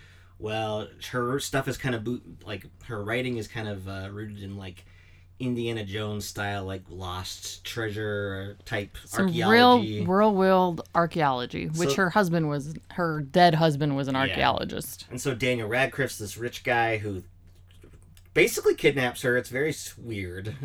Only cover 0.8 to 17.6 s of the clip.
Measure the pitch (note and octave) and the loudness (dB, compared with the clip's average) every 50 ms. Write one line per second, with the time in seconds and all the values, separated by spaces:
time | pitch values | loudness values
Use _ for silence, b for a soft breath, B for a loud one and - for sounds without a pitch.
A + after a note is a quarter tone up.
0.8 | G#2+ - - - - - - B2+ A#2+ A#2+ C3 C#3 - - - C#3 C3+ C3+ A#2+ - | -6 -8 -12 -14 -12 -6 -4 -2 -2 0 -2 -2 -2 -2 -2 -2 -2 -2 -4 -4
1.8 | - C#3 A#2+ A2 G#2+ - - - - E2+ E2+ - - - G2+ - - - - - | -4 -4 -4 -4 -4 -4 -6 -6 -8 -14 -20 -16 -12 -12 -12 -12 -12 -14 -20 -18
2.8 | - - A2+ G2+ G2+ G#2 A2+ B2+ B2+ B2+ B2 A2+ G#2 - - A#2 G#2+ G#2 G#2 G2 | -14 -12 -10 -8 -6 -4 -4 -2 -2 -2 -4 -6 -6 -8 -8 -8 -6 -6 -8 -8
3.8 | F#2 F#2+ G2 F#2+ F#2+ G2 G2+ G#2 A2+ G#2+ G#2 G2+ G2 G2 G2 G2 F#2+ F#2 F2+ - | -8 -10 -10 -10 -10 -10 -10 -12 -12 -12 -12 -12 -12 -10 -10 -10 -12 -12 -14 -16
4.8 | b b b b b b b b b b - - C3 B2 B2 A#2+ A#2 A#2 A#2 A2 | b b b b b b b b b b -12 -8 -4 -4 -2 -2 -2 -4 -4 -4
5.8 | G#2+ G2 G2 A2 G#2+ G#2+ G#2+ G#2 G2+ - - - G2+ G2+ G2+ G2+ F#2+ F#2+ F#2+ F#2 | -6 -6 -6 -4 -4 -4 -4 -6 -6 -8 -8 -6 -4 -4 -4 -4 -6 -6 -8 -8
6.8 | F2+ - F2 F#2 F#2+ F2+ F2+ F#2 F#2+ - - - - - - - - - - A#2+ | -10 -12 -12 -10 -10 -8 -8 -8 -8 -10 -10 -10 -12 -12 -12 -12 -12 -10 -6 -6
7.8 | A2+ G#2+ G2+ A2 G#2+ G#2 G#2 G2+ G2+ G2+ F#2+ F#2+ G2 G2+ G#2 - - - - G#2 | -4 -4 -4 -4 -4 -4 -4 -4 -4 -4 -6 -6 -8 -10 -12 -14 -10 -6 -6 -6
8.8 | G2+ - - - - - - - G3 F#3 E3 E3+ E3+ - A3 A#3+ B3 B3 B3 B3 | -6 -6 -10 -16 -14 -4 0 2 2 2 2 2 6 8 8 10 10 10 8 6
9.8 | G#3 G#3+ G#3+ G#3 F#3 E3+ F#3 G3 G#3+ A3 G#3 F#3 F#3+ F#3+ F#3+ F#3 F#3 F3+ E3+ E3 | 4 2 -2 -2 0 2 4 6 6 6 6 6 6 6 6 6 6 4 0 -2
10.8 | - - - E3+ E3+ E3 - E3+ D3+ C#3 C3 B2 B2 A#2+ - E3 E3+ E3 D#3 D#3+ | -6 -2 0 2 2 2 2 2 2 2 2 0 -2 -4 -4 -6 -4 -4 -2 0
11.8 | F3 C#3 C#3 G3 F#3+ F3 - G#3+ G3+ E3+ E3 E3+ D#3+ D3+ D3 C#3+ C3+ D3+ D#3+ - | 0 2 2 2 2 2 4 4 4 4 4 2 2 2 0 -2 -4 -6 -10 -12
12.8 | - - - - F3 E3 D#3 D3+ D3 C3 - F3+ F3+ F3 D#3 D#3 E3 D#3+ D3 C#3 | -14 -8 -4 -2 -2 0 0 -2 -4 2 6 8 8 8 8 8 6 4 4 4
13.8 | D3+ D3 C#3 C3+ C#3 C3 C3 C3 C3+ C3+ - - C3+ B2+ - - - - - - | 2 0 0 0 0 0 0 2 2 2 2 2 2 2 2 2 -2 -4 -6 -6
14.8 | - - - - - - B2+ B2 - C#3+ B2+ A2 C3 B2 B2 A#2 A2 G#2 A#2 B2+ | -8 -8 -12 -14 -14 -12 -10 -6 -4 -4 -2 0 0 0 0 -2 -2 -2 0 0
15.8 | C3+ C3 - - C3 A2+ - - G#2+ G2+ - A2 A#2 A#2+ - - - B2+ A#2+ A#2+ | 0 0 0 -2 -4 -4 -4 -8 -10 -10 -8 -8 -8 -8 -8 -6 -2 0 2 2
16.8 | A#2 A2+ A2+ G#2+ G#2 G#2+ G2 F#2 E2+ - - - - - - - | 2 2 0 -2 -4 -6 -8 -8 -10 -14 -20 -20 -20 -20 -20 -20